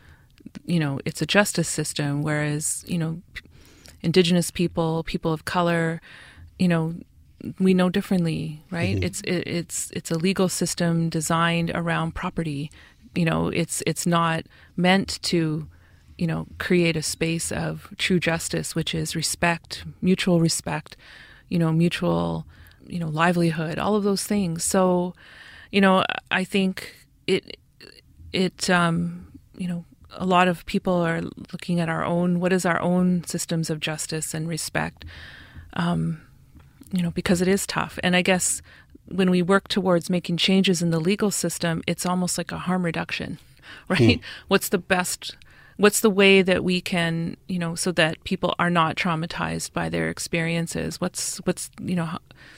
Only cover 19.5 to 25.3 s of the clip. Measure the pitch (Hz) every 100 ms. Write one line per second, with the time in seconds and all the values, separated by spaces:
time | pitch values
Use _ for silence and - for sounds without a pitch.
19.5 | 165 - - 160 - 180 185 - 170 165
20.5 | - - 151 - - - - - - -
21.5 | 175 165 160 170 - 175 170 170 165 156
22.5 | - - - - 175 160 151 170 175 170
23.5 | 160 160 165 190 214 202 196 - 208 180
24.5 | 165 - 196 185 180 180 - -